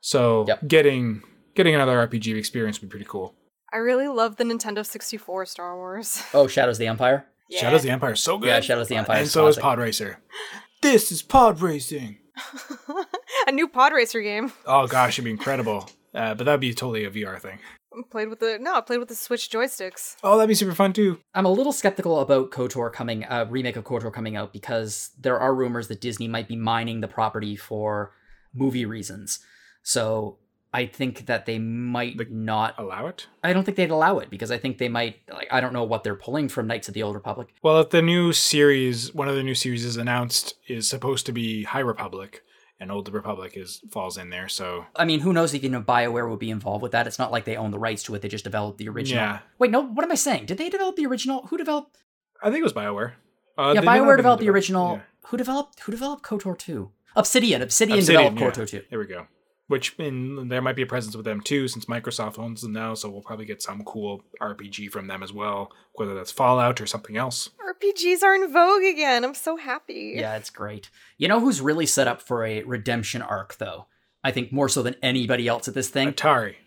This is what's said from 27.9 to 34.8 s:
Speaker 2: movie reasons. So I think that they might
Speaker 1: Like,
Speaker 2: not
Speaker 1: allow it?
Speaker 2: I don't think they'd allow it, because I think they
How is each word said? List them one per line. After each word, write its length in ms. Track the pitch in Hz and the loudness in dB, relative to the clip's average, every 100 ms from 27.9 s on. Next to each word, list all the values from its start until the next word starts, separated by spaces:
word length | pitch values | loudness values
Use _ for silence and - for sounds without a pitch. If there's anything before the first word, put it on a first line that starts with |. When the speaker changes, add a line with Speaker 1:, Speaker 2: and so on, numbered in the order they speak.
| 104 104 _ _ - _ | -2 -6 _ _ -20 _
Speaker 2:
movie 300 | 127 135 123 113 | -2 0 0 -4
reasons. 540 | 110 92 98 101 - _ _ _ _ | -6 -10 -12 -10 -10 _ _ _ _
So 560 | - - 110 110 107 - _ _ _ | -4 0 0 -2 -4 -10 _ _ _
I 140 | 127 123 | -4 -4
think 400 | - 131 - 107 | -4 -6 -6 -4
that 200 | 120 - | -4 -2
they 120 | 113 | -4
might 580 | 113 117 123 123 120 113 | -4 -4 -4 -4 -4 -6
Speaker 1:
Like, 120 | 113 | -8
Speaker 2:
not 440 | 110 110 107 113 - | -6 -2 0 0 -4
Speaker 1:
allow 280 | 104 95 139 | -10 -8 -8
it? 220 | 185 - _ | -10 -18 _
Speaker 2:
I 80 | 170 | 0
don't 120 | 185 | 2
think 120 | 190 190 | 0 0
they'd 140 | 175 | 2
allow 280 | 160 160 196 | 4 4 2
it, 120 | - | -2
because 200 | 98 113 | -10 -6
I 80 | 117 | -4
think 200 | 131 | -4
they 100 | - | -2